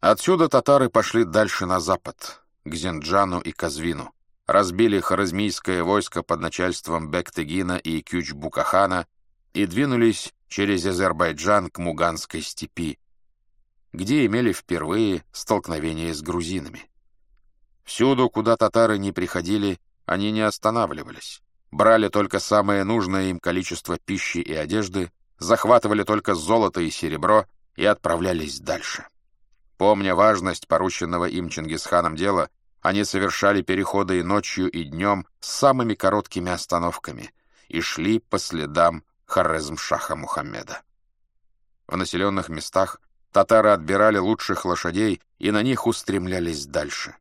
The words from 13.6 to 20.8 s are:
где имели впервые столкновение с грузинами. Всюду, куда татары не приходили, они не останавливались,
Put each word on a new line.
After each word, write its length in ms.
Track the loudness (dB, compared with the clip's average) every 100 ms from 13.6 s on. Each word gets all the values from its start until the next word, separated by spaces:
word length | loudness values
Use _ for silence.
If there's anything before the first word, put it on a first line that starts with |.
| _ _ _
где 320 | -10 0 2 2
имели 260 | 2 0
впервые 720 | -2 -4 -4 -2 0 0 -2 -6
столкновение 800 | -16 -2 -2 0 -4 -4 -4 -4
с 80 | -6
грузинами. 680 | -4 -4 -4 -6 -8 -16 -20 _ _ _ _ _ _ _ _ _
Всюду, 440 | -14 0 2 4 2
куда 300 | 2 2 4
татары 400 | 4 4 4 4
не 120 | -2
приходили, 680 | -2 -2 -2 -2 0 0 -4 _ _
они 280 | -4 -2 -2
не 100 | 0
останавливались, 1000 | -2 0 -2 0